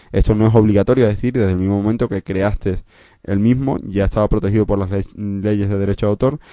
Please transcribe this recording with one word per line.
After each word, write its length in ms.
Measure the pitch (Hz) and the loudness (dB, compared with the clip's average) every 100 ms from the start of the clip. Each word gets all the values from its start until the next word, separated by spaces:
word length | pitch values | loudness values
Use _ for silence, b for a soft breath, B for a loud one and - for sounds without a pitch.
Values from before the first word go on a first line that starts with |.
| b | b
Esto 220 | 98 - | 0 2
no 140 | 107 110 | 2 4
es 80 | 113 | 4
obligatorio, 520 | 107 101 98 127 110 | 4 4 2 2 2
es 80 | 101 | 0
decir, 180 | 123 | -2
desde 180 | 123 98 | 0 0
el 60 | 92 | 0
mismo 200 | 95 101 | 0 0
momento 320 | 104 120 123 | 0 -2 -2
que 140 | 98 | -4
creaste 560 | - 95 101 - - - b b b b | -4 -2 -2 -2 -4 -6 b b b b
el 160 | - 98 | -4 0
mismo, 380 | 110 127 135 - | 2 2 0 -4
ya 220 | - 98 98 | -4 -2 0
estaba 220 | 110 104 | 0 0
protegido 360 | 107 98 110 104 | 0 0 0 0
por 120 | 101 | -2
las 140 | 92 | -2
le-, 140 | 101 90 - | -4 -6 -8
leyes 520 | 104 98 101 104 101 | -8 -4 -2 -2 -2
de 100 | 101 | -2
derecho 260 | 98 98 107 | -2 -2 -2
de 60 | |
autor, 280 | 104 131 151 B | 0 0 -2 B